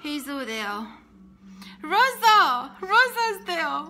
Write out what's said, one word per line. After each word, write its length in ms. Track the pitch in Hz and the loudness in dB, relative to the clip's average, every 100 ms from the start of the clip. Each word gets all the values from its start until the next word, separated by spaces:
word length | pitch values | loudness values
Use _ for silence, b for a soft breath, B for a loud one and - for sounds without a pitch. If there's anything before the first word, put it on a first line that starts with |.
Who's 260 | 302 294 262 | -8 -8 -8
all 160 | 277 247 | -10 -8
there? 420 | 226 208 208 220 - _ _ - _ B B B B | -8 -6 -8 -10 -16 _ _ -20 _ B B B B
Rosa! 880 | 302 381 508 480 466 427 339 247 262 - | -4 2 2 4 4 6 6 2 -4 -12
Rosa's 640 | 381 427 508 466 453 403 - | 0 2 2 2 -4 -4 -6
there! 400 | 349 311 277 | -4 -4 -4